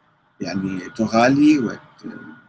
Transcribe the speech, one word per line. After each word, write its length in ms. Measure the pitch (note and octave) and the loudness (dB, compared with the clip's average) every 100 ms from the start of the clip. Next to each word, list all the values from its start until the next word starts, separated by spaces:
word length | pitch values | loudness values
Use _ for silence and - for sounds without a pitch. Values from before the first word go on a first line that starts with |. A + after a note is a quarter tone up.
| _ _ _ - | _ _ _ -12
يعني 500 | F2 F#2+ F#2+ F#2 F2+ | -8 -6 -6 -6 -10
تغالي 880 | - A2 A2+ B2 C#3 D3+ D3+ G#2+ - - _ - - - - | -6 -2 2 4 4 4 4 0 -6 -16 _ -18 -18 -20 -20